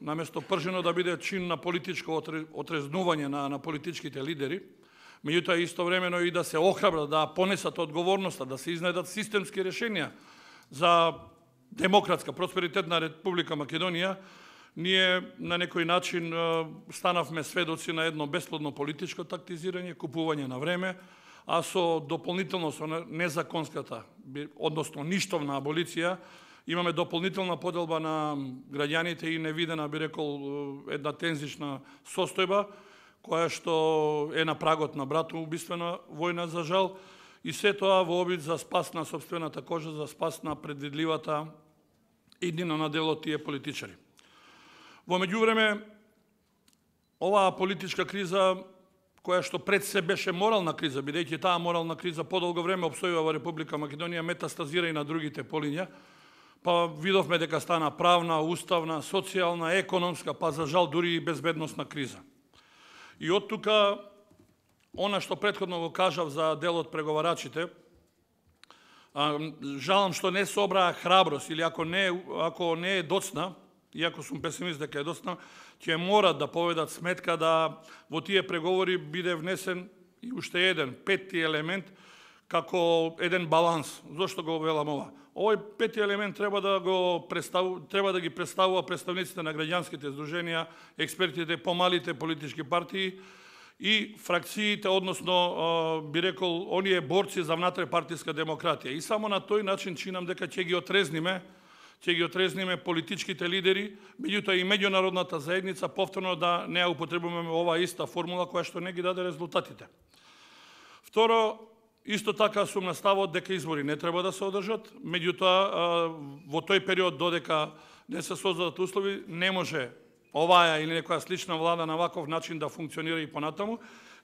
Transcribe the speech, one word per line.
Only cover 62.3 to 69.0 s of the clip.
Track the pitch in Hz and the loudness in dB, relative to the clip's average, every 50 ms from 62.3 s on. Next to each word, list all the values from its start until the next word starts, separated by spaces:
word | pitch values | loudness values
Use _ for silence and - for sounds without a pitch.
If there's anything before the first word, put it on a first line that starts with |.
| _ _ _ _ _ - _ _ _ - - - - - - - - - | _ _ _ _ _ -20 _ _ _ -20 -20 -20 -20 -20 -20 -20 -14 -6
И | 156 156 | 0 2
од | 185 208 202 - | 2 2 0 -2
тука, | 220 - - 208 214 214 202 202 208 - - - - - _ _ _ _ _ _ _ _ _ _ _ _ _ _ - | -6 -4 0 4 4 6 6 4 2 -2 -6 -16 -20 -20 _ _ _ _ _ _ _ _ _ _ _ _ _ _ -6
она | - 185 202 202 185 | -4 -2 -2 -2 -2
што | - - 190 | -2 -4 -4
претходно | - 214 208 - - 196 180 180 170 | -2 0 -2 -2 -2 -4 -4 -4 -4
го | 165 160 | -4 -2
кажав | - - 185 185 143 175 170 151 | 0 2 2 2 2 0 -2 -2
за | 139 160 160 160 156 | 0 0 0 0 0
дел | 143 147 175 170 165 | 0 0 0 0 0
од | 151 - | -2 -2
преговарачите, | - 156 156 156 151 151 156 170 165 170 - 135 - 156 175 175 - - - _ _ _ _ _ _ _ _ _ _ _ _ _ _ _ - - - - - - - - | -4 -4 -2 0 0 2 2 2 0 -2 -4 -8 -6 -6 -6 -6 -8 -16 -20 _ _ _ _ _ _ _ _ _ _ _ _ _ _ _ -20 -20 -20 -20 -20 -20 -20 -20